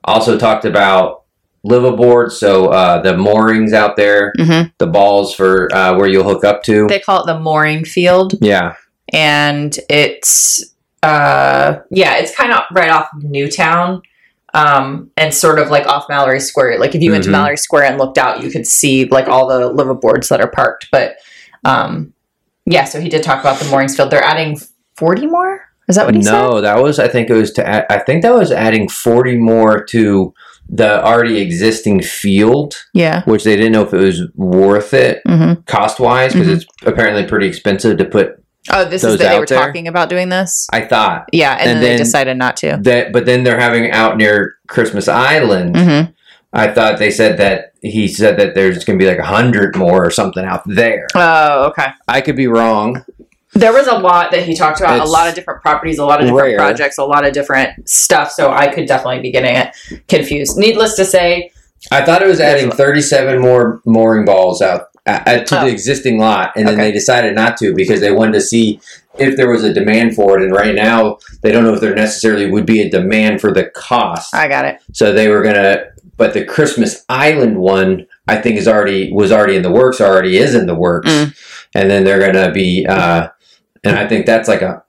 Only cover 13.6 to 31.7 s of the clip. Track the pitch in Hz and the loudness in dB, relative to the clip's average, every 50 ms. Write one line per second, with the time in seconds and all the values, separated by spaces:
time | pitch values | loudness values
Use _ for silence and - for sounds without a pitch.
13.6 | 165 160 165 175 180 185 185 180 _ _ _ _ _ _ _ _ _ - - 156 | -2 0 0 0 -2 -2 -6 -8 _ _ _ _ _ _ _ _ _ -6 -2 0
14.6 | 151 147 143 135 135 135 139 - - _ _ - 156 156 156 - - 160 160 147 | 2 2 2 0 -2 -4 -8 -12 -14 _ _ -4 -4 -2 -2 0 0 2 2 0
15.6 | - - - - - - 139 139 - - 143 139 139 131 131 131 135 - - 147 | 0 0 0 -2 0 0 -4 -4 -4 -6 -4 -2 0 0 -2 -2 -4 -6 -2 -2
16.6 | 131 123 117 95 113 139 139 156 165 165 - - - - - 143 147 143 143 - | 0 0 0 -2 -2 -2 0 0 0 0 0 0 0 0 0 0 0 -2 -4 -6
17.6 | - - - 147 143 135 135 139 131 135 - 143 131 123 - - - 170 - - | -6 -2 0 2 2 2 0 0 -4 -2 0 -2 -2 -2 -4 -6 -8 -8 -8 -8
18.6 | 233 - - - - 143 131 131 131 131 135 131 127 113 120 131 131 131 131 127 | -4 -4 -2 0 0 0 2 0 2 2 2 0 2 2 2 0 2 2 0 0
19.6 | 123 123 123 143 139 131 131 127 - 117 - - - - - - 107 117 - - | 0 0 0 -2 -2 -2 -4 0 0 0 0 0 0 -2 -2 -2 -2 -2 -2 -2
20.6 | 123 113 - - - - - 135 120 - - - _ - - - - _ _ _ | -2 -2 -2 -6 -8 -2 -2 -2 -2 -2 -8 -14 _ -20 -20 -20 -20 _ _ _
21.6 | - 139 131 - - - - - 156 - _ _ _ _ _ _ _ _ _ _ | -4 -2 -2 -2 -2 -6 -8 -10 -10 -12 _ _ _ _ _ _ _ _ _ _
22.6 | _ 180 170 151 151 - - 151 170 160 156 151 156 156 135 135 - 143 135 - | _ -2 0 0 0 -2 -6 -8 -8 -4 -4 -4 -2 -2 -4 -2 -2 -2 -2 -2
23.6 | 156 123 139 139 135 135 - - 139 139 147 139 143 147 156 160 160 156 147 147 | -4 -2 0 0 0 -2 0 -2 0 2 2 0 0 0 -2 -2 -2 -4 -6 -8
24.6 | - - _ _ _ _ _ - - 165 185 233 285 311 339 349 359 381 392 392 | -12 -20 _ _ _ _ _ -2 0 0 0 0 -2 -2 -2 -2 -2 -4 -6 -10
25.6 | - _ _ _ _ - 175 - - - 110 107 101 104 113 117 123 127 120 107 | -14 _ _ _ _ 0 0 0 2 2 2 2 2 2 2 2 0 0 0 0
26.6 | 101 104 104 117 131 147 143 - 113 120 - 123 113 110 117 110 110 - - - | 0 0 2 2 2 2 0 0 -2 0 0 -2 0 2 2 2 2 0 -2 -4
27.6 | - - 104 107 - - 104 104 - - 139 170 165 226 247 240 180 - - - | -4 -2 -2 -2 -2 -2 -4 -2 0 -2 -2 0 2 2 4 2 2 2 0 0
28.6 | 110 113 110 110 101 92 - - - 120 117 120 127 127 123 117 113 113 113 113 | 0 0 0 0 -2 -4 -8 -4 0 2 2 2 2 2 0 0 2 2 4 4
29.6 | 110 110 107 104 107 - - 117 110 104 101 95 92 - _ _ - - - _ | 4 2 2 0 -4 -4 0 0 2 2 2 0 0 -2 _ _ -20 -20 -20 _
30.6 | _ - - - 113 107 104 101 - 110 117 120 117 117 110 104 98 87 85 85 | _ -10 -2 0 0 2 2 2 2 2 2 2 2 0 -2 -2 -2 -4 -4 0
31.6 | 101 110 | 0 0